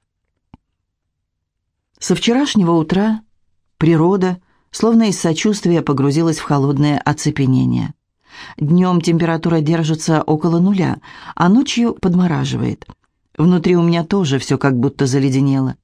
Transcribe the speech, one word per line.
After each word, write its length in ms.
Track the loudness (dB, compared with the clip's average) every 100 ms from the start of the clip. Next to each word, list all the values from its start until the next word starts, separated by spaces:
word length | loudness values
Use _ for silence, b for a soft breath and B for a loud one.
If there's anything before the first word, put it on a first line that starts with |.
| _ _ _ _ _ -20 _ _ _ _ _ _ _ _ _ _ _ _ _ _
Со 160 | -4
вчерашнего 580 | -2 0 0 0 0 2
утра 480 | 0 0 -2 -2 -4 -10 _ _ _ _ _
природа, 640 | 2 2 2 2 -2 -4 b b b
словно 400 | -2 2 4 2
из 100 | 0
сочувствия, 640 | -2 0 -2 0 0 0
погрузилась 560 | 0 0 0 2 0 -2
в 60 |
холодное 540 | -2 0 0 0 0 0
оцепенение. 920 | -2 -4 -4 -2 0 2 0 -2 -6 -10 _ _ B B B B
Днём 460 | 0 2 2 0
температура 580 | 0 0 0 -2 0 0
держится 600 | 0 0 0 -2 0 0
около 380 | 2 0 0 2
нуля, 360 | 2 2 -2 -4 B B B
а 160 | -2 2
ночью 420 | 2 2 -2 -2
подмораживает. 920 | -2 -2 0 0 -2 -4 -4 -4 -6 -14 -20 _ _ _ -2
Внутри 400 | 2 2 2 2
у 60 |
меня 200 | 2 0
тоже 360 | -2 -2 0 -2
всё 180 | -2 0
как 220 | 0 0
будто 260 | -2 -2
заледенело. 720 | -2 0 0 0 0 0 -2 -6